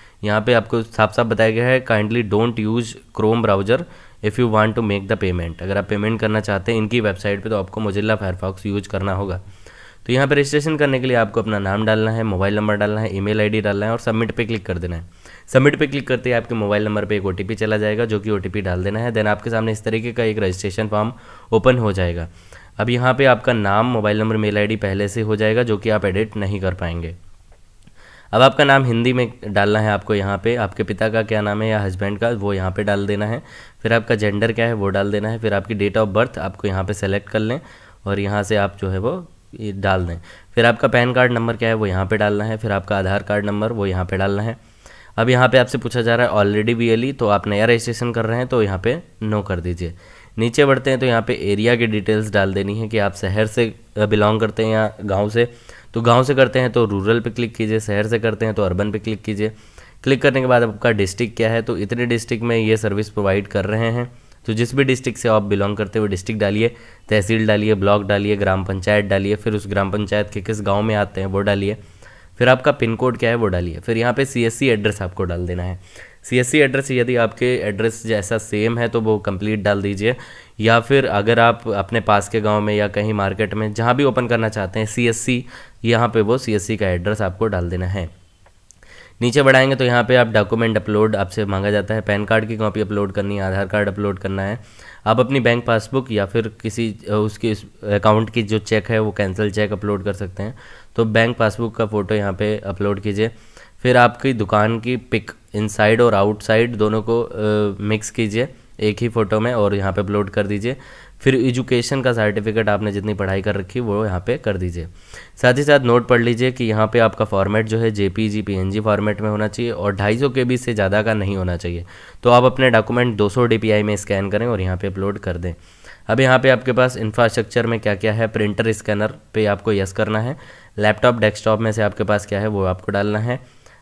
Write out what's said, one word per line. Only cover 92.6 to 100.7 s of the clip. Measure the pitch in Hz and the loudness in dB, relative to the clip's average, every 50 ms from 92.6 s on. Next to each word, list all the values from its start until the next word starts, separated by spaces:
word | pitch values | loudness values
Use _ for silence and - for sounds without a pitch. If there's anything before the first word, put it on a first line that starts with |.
| 110 104 95 107 | -2 -2 -2 -2
अपलोड | 104 95 104 101 101 98 95 | -4 -2 -2 -2 -2 -2 -2
करनी | 104 98 101 101 | -4 -4 -2 -2
है, | 101 95 | -2 -2
आधार | 95 95 98 101 | -2 -2 -2 -2
कार्ड | 92 101 104 104 101 | 0 0 0 0 0
अपलोड | 95 101 104 101 95 92 | -2 -2 -2 -2 -2 -4
करना | - 98 98 98 95 | -4 -6 -4 -4 -4
है। | 98 113 - - - - - - - - - - | -4 -6 -8 -10 -18 -20 -20 -20 -20 -18 -6 0
आप | 107 113 120 | 0 2 2
अपनी | 127 123 139 135 | 2 2 2 2
बैंक | 110 120 117 120 120 | 2 2 2 2 0
पासबुक | - 113 110 110 - 131 135 127 131 110 | 0 0 0 0 -2 -4 -4 -4 -2 -2
या | 104 98 | -2 -2
फिर | 95 117 117 110 110 - - - | 0 -2 -4 -4 -4 -8 -8 -10
किसी, | 113 - 117 117 110 101 - - - | -8 -4 -4 -4 -4 -4 -8 -6 -2
अ, | 104 | 0
उसकी, | 107 107 110 107 - - 113 107 101 - - - - - 104 104 | 0 0 -2 -4 -4 -2 -2 -2 -2 -6 -18 -20 -12 -4 0 0
अकाउंट | 104 95 107 107 110 113 107 | 2 4 6 4 4 2 0
की | - 117 110 | -2 -2 -2
जो | 98 110 110 | 0 -2 -2
चेक | 104 - 113 107 98 - | 0 0 0 0 0 0
है | 117 110 | 0 0
वो | 110 107 101 | 0 -2 -2
कैंसिल | - 101 95 92 101 107 104 | -2 -2 -2 0 -2 -2 -2
चेक | 98 107 107 95 104 | 0 0 -2 -2 -2
अपलोड | 95 104 104 101 95 95 | -4 -2 -2 -2 -2 -2
कर | 101 95 | -4 -6
सकते | - 104 92 92 - 101 | -6 -8 -10 -8 -8 -10
हैं। | 113 131 - - - | -10 -10 -14 -20 -20